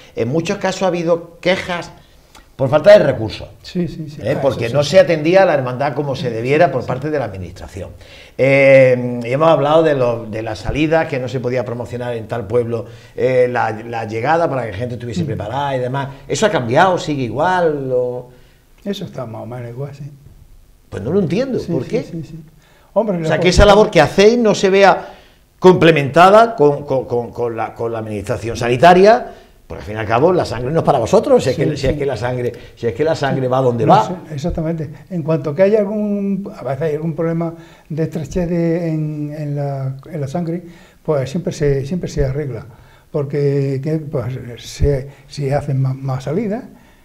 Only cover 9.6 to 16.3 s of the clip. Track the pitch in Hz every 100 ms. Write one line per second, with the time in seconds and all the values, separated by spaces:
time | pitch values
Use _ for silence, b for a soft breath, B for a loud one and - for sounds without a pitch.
9.6 | 143 160 160 139 120 113 110 110 113 107
10.6 | 113 127 156 160 160 135 123 127 123 123
11.6 | 117 120 113 120 123 117 107 120 98 123
12.6 | 117 117 104 B B B 123 127 123 120
13.6 | 113 107 117 117 110 110 127 165 165 135
14.6 | 113 98 123 117 120 113 156 98 104 131
15.6 | 143 135 123 139 135 B B